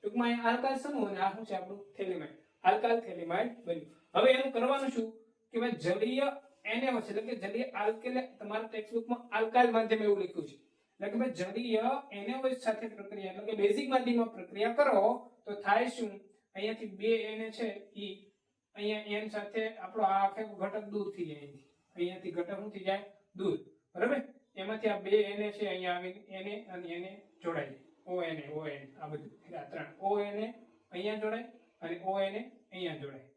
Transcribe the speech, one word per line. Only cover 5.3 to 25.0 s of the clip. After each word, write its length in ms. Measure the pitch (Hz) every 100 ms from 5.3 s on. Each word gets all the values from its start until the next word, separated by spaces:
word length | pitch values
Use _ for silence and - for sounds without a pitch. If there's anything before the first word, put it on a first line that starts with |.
| _ _
કે 80 | 233
ભાઈ 100 | 233
જલીય 520 | 165 160 185 226 262 277 - - _
એન 200 | 208 233
એ 80 | 262 247
ઓ 40 |
છે, 80 | 214
એટલે 140 | 208
કે 140 | 226 214
જલીય 280 | 196 226
આલ્કેલ, 560 | 247 - 214 226 254 254 262 -
તમારા 280 | 208 214 226
ટેક્સ્ટબુકમાં 640 | 220 214 233 226 240 -
આલ્કાઇલ 420 | 214 226 247 247
માધ્યમ 320 | 226 220 220
એવું 160 | 208 196
લખ્યું 300 | 185 - 143
છે. 60 |
એટલે 540 | - _ _ _ _ 202
કે 100 | 233
ભાઈ 120 | 254
જલીય 500 | - 185 226 240 214 233 262 -
એન 180 | 202 214
એ 40 |
ઓ 140 | 262 262
સાથે 400 | 254 226 214 226
પ્રક્રિયા, 440 | 208 196 208 190
એટલે 120 | 180 220
કે 60 |
બેઝિક 360 | 214 202 208 262
માધ્યમમાં 460 | 262 240 233 226
પ્રક્રિયા 380 | 196 180 196 226
કરો 580 | 233 285 220 214 247 - _ -
તો 80 |
થાય 340 | 202 196 214 247
શું? 320 | 247 220 196 190 _ _
અહીંયાથી 320 | 190 208 226 220
બે 200 | 190 214
એન 360 | 226 214 214
એ 80 | 220
છે 400 | 214 226 196 - 202
ઈ 360 | 202 190 - _ _ _ _
અહીંયા 260 | 202 208 214
એન 280 | 214 208 214
સાથે 480 | 214 202 233 220 -
આપણો 260 | 185 233
આ 240 | 196 196 196
આખો 300 | 208 214 202
ઘટક 280 | 190 208
દૂર 300 | 208 208 196 196
થઈ 80 |
જાય 120 | 165 147
અહીંથી. 280 | 143 139 _ _ _ 175
અહીંયાથી 340 | 175 180 180
ઘટક 300 | 165 175 196
શું 120 | 208
થઈ 80 | 202
જાય? 240 | 185 196 202 - _ 185
દૂર. 220 | 190 - - _ _
બરાબર? 260 | 175 240 277 - - _ 202
એમાંથી 320 | 196 220 220
આ 100 |
બે 120 | 196